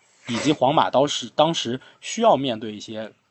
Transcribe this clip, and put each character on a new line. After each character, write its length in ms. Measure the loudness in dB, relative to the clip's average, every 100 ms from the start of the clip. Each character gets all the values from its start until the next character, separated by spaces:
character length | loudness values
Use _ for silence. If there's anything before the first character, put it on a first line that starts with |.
| _ _ -8
以 80 | -2
及 160 | 0
皇 200 | 2 4
马 160 | 4 2
当 160 | 2 2
时， 240 | -2 -6 0
当 180 | 2
时 280 | 0 -6 -8 -12 _
需 220 | -12 0
要 160 | 2 4
面 200 | 0 -4
对 140 | -8
一 80 | -10
些 320 | -12 -12 -12 _ _